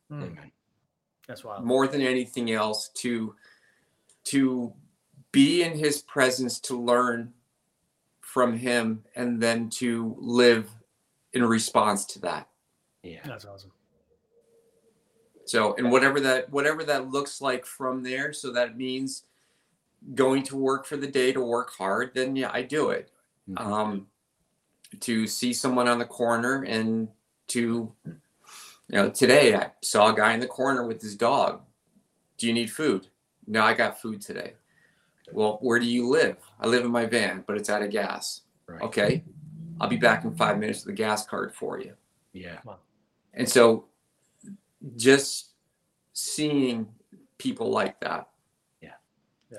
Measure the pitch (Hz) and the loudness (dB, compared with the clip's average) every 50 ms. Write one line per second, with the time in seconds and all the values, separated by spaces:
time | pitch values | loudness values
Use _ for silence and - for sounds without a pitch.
0 | _ - 151 147 - 90 82 76 73 - _ _ _ _ _ _ _ _ _ _ | _ -16 -14 -12 -12 -12 -14 -16 -20 -20 _ _ _ _ _ _ _ _ _ _
1 | _ _ _ _ _ - 120 - - 113 104 101 120 117 127 131 135 135 135 143 | _ _ _ _ _ -20 -18 -16 -14 -12 -10 -6 -2 0 2 2 2 2 2 0
2 | 135 127 127 127 123 117 - 127 120 117 110 110 107 107 107 107 - - - - | 0 0 0 0 -2 -4 -6 -4 -2 -2 0 0 0 0 -2 -4 -8 -10 -10 -8
3 | - 123 120 113 110 110 - _ _ - _ _ _ _ _ _ _ _ _ _ | -4 -4 -4 -4 -4 -6 -8 _ _ -20 _ _ _ _ _ _ _ _ _ _
4 | _ _ _ _ - - - 139 135 131 127 123 120 117 101 - - _ _ _ | _ _ _ _ -8 -2 0 2 2 2 2 -2 -6 -8 -10 -14 -20 _ _ _
5 | _ _ _ - - _ - 135 135 151 175 175 170 165 160 151 151 151 143 - | _ _ _ -20 -12 _ 4 6 6 6 6 4 2 0 0 -2 0 0 0 -2
6 | - - - 147 131 127 127 127 131 120 113 - - - 131 120 120 120 120 123 | -6 -4 0 2 2 4 2 0 -2 -4 -6 -8 -8 -8 -6 -4 0 2 2 4
7 | 123 123 117 117 117 120 120 _ _ _ _ _ _ _ _ _ _ _ _ _ | 4 2 -2 -4 -6 -10 -14 _ _ _ _ _ _ _ _ _ _ _ _ _
8 | _ _ _ _ - - - 131 123 120 113 113 123 127 123 120 113 113 110 110 | _ _ _ _ -20 -6 0 0 2 2 0 -2 -2 0 0 0 0 0 -2 -6
9 | - _ - 127 123 120 120 113 113 117 117 117 117 110 - - 127 120 117 117 | -8 _ -10 -8 -6 -4 -2 0 2 2 2 0 -2 -6 -6 -4 -2 -2 -2 -2
10 | 117 113 107 - - 117 120 120 123 120 120 113 107 101 - - - _ _ _ | -4 -6 -8 -8 -6 0 4 6 8 8 8 6 2 -4 -12 -20 -20 _ _ _
11 | _ _ _ _ _ _ - 131 120 113 113 113 110 - - 110 107 107 101 101 | _ _ _ _ _ _ 0 2 2 4 4 2 0 2 2 2 4 4 2 0
12 | - - - - - 87 82 76 - - _ _ _ _ _ _ _ _ _ _ | -4 -8 -10 -8 -6 -6 -6 -6 -8 -12 _ _ _ _ _ _ _ _ _ _
13 | - 87 82 - - 143 120 101 - 101 101 98 95 95 - _ _ _ _ _ | -20 -18 -18 -16 -14 -14 -16 -16 -18 -20 -20 -20 -20 -20 -20 _ _ _ _ _
14 | _ _ _ _ _ _ _ _ _ _ _ _ _ _ _ _ _ _ _ _ | _ _ _ _ _ _ _ _ _ _ _ _ _ _ _ _ _ _ _ _
15 | _ _ _ _ _ _ _ _ - - - 117 107 104 101 - 127 120 123 131 | _ _ _ _ _ _ _ _ -10 -4 0 2 2 2 2 0 2 4 4 6
16 | 135 135 139 143 139 135 127 127 127 - 139 139 139 151 156 160 160 147 147 135 | 6 4 4 2 2 2 2 0 0 -2 -2 -2 0 0 0 -2 -2 -2 -2 -2
17 | 131 131 131 143 143 139 - - 139 135 127 120 - - - - 135 131 127 131 | -2 -4 -4 -4 -4 -6 -8 -6 -4 -4 -4 -4 -6 -10 -12 -8 -6 -6 -6 -6
18 | 127 127 127 135 139 151 151 - - 131 123 123 123 117 113 120 131 131 127 131 | -6 -6 -6 -6 -6 -6 -8 -10 -10 -6 -2 -2 -2 -2 -4 -6 -8 -6 -6 -6
19 | 135 135 131 - - _ _ _ _ _ _ _ _ _ _ _ _ _ _ _ | -6 -8 -10 -12 -16 _ _ _ _ _ _ _ _ _ _ _ _ _ _ _
20 | - 135 131 117 131 131 135 139 135 - 139 135 135 135 135 139 139 - 151 143 | -20 -6 0 2 2 4 2 2 0 -4 -4 -2 -2 0 0 -2 -4 -6 -8 -8
21 | 135 139 135 135 127 127 135 135 123 117 117 117 113 - - - 92 95 98 110 | -6 -4 0 0 2 2 2 0 0 -2 -2 -2 -2 -4 -8 -6 -4 -2 -2 -2
22 | 127 127 - 131 127 131 135 135 131 - - 120 - - 143 156 139 104 98 - | -2 -4 -2 -2 -2 -2 -2 -4 -4 -4 -4 -6 -6 -4 -2 -2 0 0 -2 -4
23 | - - _ _ _ _ _ _ _ - 95 - 113 104 104 107 107 107 101 98 | -6 -10 _ _ _ _ _ _ _ -12 -10 -8 -6 -4 -2 -2 -2 -2 -4 -6
24 | 95 - _ _ _ _ _ _ _ _ _ _ _ _ _ _ - - - 101 | -10 -12 _ _ _ _ _ _ _ _ _ _ _ _ _ _ -20 -20 -18 -10
25 | - - 117 110 110 107 - - - 123 123 - - 131 127 123 120 120 120 120 | -4 -2 -2 0 -2 -2 -4 -4 -2 -2 -2 -2 -2 0 0 2 2 2 2 2
26 | 120 - - - 120 117 117 117 117 127 135 139 131 - 113 110 110 110 113 113 | -2 -4 -4 -2 0 0 2 2 0 0 -2 -2 -2 -2 -2 -2 0 0 0 -2
27 | 110 107 - _ _ _ _ _ _ - - 123 117 117 117 117 117 113 - _ | -4 -6 -8 _ _ _ _ _ _ -6 -4 -2 -2 0 -2 -4 -4 -8 -12 _
28 | - 156 - - _ _ _ _ _ - - - - - - _ _ - - 101 | -16 -16 -16 -16 _ _ _ _ _ -20 -20 -20 -20 -20 -20 _ _ -4 0 0
29 | 101 - - - 131 117 127 147 143 120 104 95 92 - - _ - - - 110 | 0 0 2 2 4 6 8 8 8 6 6 4 0 -4 -8 _ -6 0 4 6
30 | 104 110 110 110 107 110 113 113 127 127 - - 131 139 135 127 120 117 110 110 | 6 6 6 4 4 2 2 0 -2 -6 -4 -2 -2 0 0 -2 -2 -4 -6 -8
31 | 110 107 101 101 120 117 139 131 95 - - - - _ _ _ _ _ _ _ | -10 -10 -4 0 0 2 2 2 2 0 -2 -6 -10 _ _ _ _ _ _ _
32 | _ _ _ _ _ _ _ - 117 117 117 117 117 110 - - 156 147 107 95 | _ _ _ _ _ _ _ -6 -4 -2 0 0 -2 -4 -4 -2 0 0 0 -2
33 | - - _ _ _ _ _ _ - - 107 110 110 113 113 113 113 107 - - | -4 -10 _ _ _ _ _ _ -10 -4 0 2 4 4 4 2 0 -2 -2 -6
34 | - 113 107 101 - - 98 - - - - - _ _ _ _ _ _ _ _ | -10 -10 -10 -10 -12 -12 -12 -12 -12 -12 -16 -20 _ _ _ _ _ _ _ _
35 | _ _ _ _ _ - - 107 107 107 104 - 131 127 117 120 120 120 120 123 | _ _ _ _ _ -8 -4 0 0 0 0 0 0 2 2 2 2 2 0 0
36 | 120 120 139 160 143 104 - - - - _ - - 113 117 123 120 120 120 120 | 0 2 2 4 2 2 0 -4 -14 -20 _ -6 0 2 2 2 2 2 0 0
37 | 117 113 117 117 104 95 92 95 95 - 104 104 104 - 104 104 104 101 101 104 | 0 0 0 0 0 0 -2 -6 -6 -6 -6 -4 -2 -2 -2 -2 -2 -2 -2 -2
38 | 98 90 - - - - - - - _ _ _ _ - 85 85 101 104 - 110 | -2 -2 -4 -6 -8 -10 -12 -12 -16 _ _ _ _ -18 -12 -8 -8 -4 0 2
39 | 104 - 156 160 - - - - - - - - - - - - 107 107 120 113 | 2 2 2 0 -4 -8 -16 -20 -20 -18 -18 -16 -16 -14 -8 -4 -4 -2 0 4
40 | - 117 110 110 - 113 - - 113 107 101 104 107 107 - - - - 101 104 | 4 4 4 4 0 -4 -2 0 0 0 0 0 -2 -4 -6 -6 -8 -8 -6 -4
41 | 110 107 107 104 - - - - - - - - - - - - - - - - | -2 -2 -2 -2 -4 -6 -6 -6 -6 -8 -8 -10 -8 -8 -8 -8 -10 -14 -18 -20
42 | _ _ _ _ _ _ - 92 90 87 85 - - 113 98 - _ _ _ _ | _ _ _ _ _ _ -18 -16 -14 -14 -14 -16 -16 -18 -20 -20 _ _ _ _
43 | _ _ _ _ _ _ - - 123 113 - 127 117 117 113 110 - _ _ _ | _ _ _ _ _ _ -8 -4 -2 4 6 8 8 8 6 4 -2 _ _ _
44 | _ _ _ _ _ _ _ _ - - - - _ _ _ _ - 139 117 120 | _ _ _ _ _ _ _ _ -20 -20 -20 -20 _ _ _ _ -18 -14 -8 2
45 | 113 131 135 139 139 - - - - - _ _ _ _ _ _ _ _ _ _ | 6 8 8 8 6 2 -6 -8 -10 -12 _ _ _ _ _ _ _ _ _ _
46 | _ _ - - - - - - 151 151 147 143 135 127 120 113 110 107 - - | _ _ -10 -8 -8 -6 -4 -2 -2 0 2 2 2 2 0 -2 -6 -8 -10 -16
47 | _ _ - - _ _ _ - - 135 113 - - - 110 107 101 95 - _ | _ _ -20 -20 _ _ _ -8 -6 -4 -4 -2 -2 -2 0 0 -2 -2 -4 _
48 | - - 85 - - - _ _ _ _ _ _ _ _ _ _ - - - - | -8 -6 -6 -6 -8 -12 _ _ _ _ _ _ _ _ _ _ -20 -20 -20 -20
49 | _ _ _ _ _ _ _ _ _ _ 117 | _ _ _ _ _ _ _ _ _ _ -14